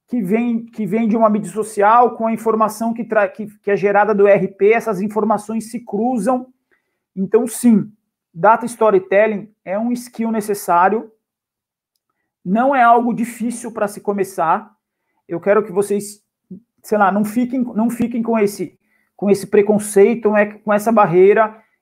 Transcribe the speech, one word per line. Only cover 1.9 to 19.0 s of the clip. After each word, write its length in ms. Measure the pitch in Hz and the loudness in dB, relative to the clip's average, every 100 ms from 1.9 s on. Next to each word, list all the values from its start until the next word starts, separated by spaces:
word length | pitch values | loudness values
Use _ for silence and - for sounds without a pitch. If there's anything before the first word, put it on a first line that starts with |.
| 233 240 226 | 4 2 0
com 120 | 226 | -4
a 60 | |
informação 600 | 220 226 220 214 - 233 | -2 -2 0 -2 -2 -6
que 120 | 233 226 | -6 -4
tra-, 240 | 214 196 | -2 -2
que, 180 | - 214 - | -4 -14 -10
que 120 | - | -4
é 60 | 196 | -2
gerada 360 | 196 202 208 | 0 2 2
do 140 | 208 202 | 2 4
R 200 | 202 190 | 4 0
P, 240 | - 196 | 0 2
essas 280 | 226 226 185 | 2 0 -4
informações 680 | 202 214 214 208 208 220 220 | -4 -4 -2 -2 -4 -8 -8
se 80 | 240 | -12
cruzam. 720 | - 202 233 254 196 254 254 _ _ _ _ _ _ - | -8 -4 -2 -2 -2 -2 -6 _ _ _ _ _ _ -8
Então, 320 | 190 214 247 | -2 0 0
sim, 440 | - 240 214 156 - _ _ _ | 0 4 4 2 -10 _ _ _
data 320 | 165 190 233 240 | 0 2 2 0
storytelling 880 | - 220 196 185 196 220 208 - _ | 0 2 2 2 2 2 -2 -8 _
é 160 | - 196 | -8 -6
um 120 | 233 | -4
skill 380 | 240 - - 226 | -6 -8 -8 -4
necessário, 800 | 220 208 196 - 175 185 440 - _ _ _ _ _ _ _ _ _ _ _ _ _ | -4 -4 -6 0 2 2 0 -4 _ _ _ _ _ _ _ _ _ _ _ _ _
não 320 | 175 208 262 277 | -4 0 2 4
é 80 | |
algo 300 | 233 240 233 | 4 4 2
difícil 580 | 196 226 - 233 - 240 | -2 -6 -6 -8 -8 -10
pra 160 | 220 208 | -6 -6
se 140 | 208 | -4
começar. 760 | - 202 190 - 165 190 208 _ _ _ _ _ - | -6 -4 -4 -2 0 0 -4 _ _ _ _ _ -12
Eu 120 | 170 | -4
quero 240 | 196 208 | 0 0
que 80 | 208 | 0
vocês, 520 | 180 202 208 202 - _ _ _ 190 _ _ | -4 -2 -4 -6 -14 _ _ _ -20 _ _
sei 140 | - 214 | -4 0
lá, 140 | 196 | 0
não 120 | 196 | 0
fiquem, 400 | 208 247 247 269 | -2 -4 -4 -4
não 260 | 240 196 233 | -4 -4 -4
fiquem 340 | - 240 240 | -4 -6 -4
com 140 | 226 226 | -4 -2
esse, 400 | 202 202 180 - _ _ | -2 -4 -12 -14 _ _